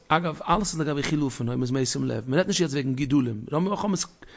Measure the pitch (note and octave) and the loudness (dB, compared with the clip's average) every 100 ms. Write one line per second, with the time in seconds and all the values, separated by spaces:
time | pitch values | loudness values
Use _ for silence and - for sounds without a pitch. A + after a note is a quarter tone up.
0 | - D#3 F3 D3 - G#3+ G3 D#3+ D3+ C#3+ | 0 2 2 -4 0 2 2 -2 -2 0
1 | C#3 D3+ C#3 A#2+ A#2 B2+ B2 C3+ B2+ C#3 | 0 0 0 0 -2 0 0 0 0 0
2 | C3 A2+ B2 D3 F#3+ E3+ D#3+ C3+ C3 B2+ | -2 -2 0 2 2 2 0 0 -2 -2
3 | C#3 C#3+ A#2+ G#2+ - D3+ F#3+ G3+ G#3 F#3 | 2 2 2 -4 -4 -2 -2 -2 -2 -2
4 | - - - | -4 -12 -20